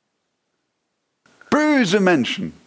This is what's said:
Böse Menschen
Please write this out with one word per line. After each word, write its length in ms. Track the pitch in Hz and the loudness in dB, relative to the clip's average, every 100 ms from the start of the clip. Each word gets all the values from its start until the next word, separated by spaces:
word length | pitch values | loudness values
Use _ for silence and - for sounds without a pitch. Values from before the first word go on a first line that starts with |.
| _ _ _ _ _ _ _ _ _ _ _ _ _ _ - | _ _ _ _ _ _ _ _ _ _ _ _ _ _ -4
Böse 500 | 277 302 285 208 208 | -2 0 0 0 0
Menschen 520 | 185 165 113 - 85 - | 2 2 0 -6 -10 -14